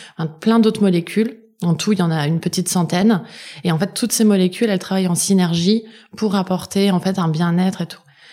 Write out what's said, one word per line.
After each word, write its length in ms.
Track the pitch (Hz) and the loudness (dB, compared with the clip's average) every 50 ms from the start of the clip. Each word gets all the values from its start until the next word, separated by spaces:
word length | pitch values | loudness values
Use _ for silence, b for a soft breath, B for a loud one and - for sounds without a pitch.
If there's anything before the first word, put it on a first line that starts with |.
| B B B | B B B
enfin, 120 | - 160 151 | -8 -8 -8
plein 300 | - - - 220 226 233 | -8 -2 0 2 4 4
d'autres 240 | 214 220 220 220 | 4 4 2 2
molécules. 560 | 202 190 175 170 170 - - 208 220 233 - - - _ _ _ | 2 2 2 2 0 -2 -2 -2 -2 -2 -4 -10 -20 _ _ _
En 120 | 180 175 165 | -2 0 0
tout, 180 | 170 - 214 | 0 0 0
il 60 | 214 185 | 0 0
y 20 | |
en 80 | 175 165 | 0 0
a 160 | 160 156 147 | 0 0 0
une 140 | 147 165 160 | 0 -2 -2
petite 280 | - 175 - 190 170 - | -2 -2 -4 -4 -4 -2
centaine. 540 | - 185 165 147 180 180 196 226 214 165 B B B B B B B B | 0 0 0 0 0 2 2 2 2 0 B B B B B B B B
Et 100 | - 180 | -2 -2
en 60 | 160 156 | 0 0
fait, 160 | 202 196 - | -2 -4 -4
toutes 180 | - 247 208 | -4 -4 -2
ces 120 | - - 226 | 0 2 4
molécules, 440 | 214 202 185 185 180 185 - 233 214 | 4 4 4 2 0 0 0 0 0
elles 80 | 196 180 | 0 -2
travaillent 300 | - - 190 190 185 180 | -4 -4 -2 -2 0 0
en 60 | 175 | -2
synergie 680 | 151 - 190 196 190 180 165 170 170 170 196 220 226 220 B B B B B - | -2 0 2 2 2 2 2 0 0 2 2 0 0 -2 B B B B B -8
pour 180 | - 220 208 196 | -4 -2 -2 0
apporter, 560 | 196 185 185 185 180 - - - 196 196 202 | -2 0 -2 -4 -4 -4 -4 -2 0 2 2
en 100 | 180 170 | 2 2
fait, 180 | - 190 190 190 | 0 -2 -2 0
un 100 | 170 165 | -2 0
bien-être 520 | 151 160 175 170 170 180 185 190 185 - | 0 0 0 0 2 2 0 0 -2 -4
et 60 | 170 | -8
tout. 140 | - - - B B B B B B | -10 -10 -16 B B B B B B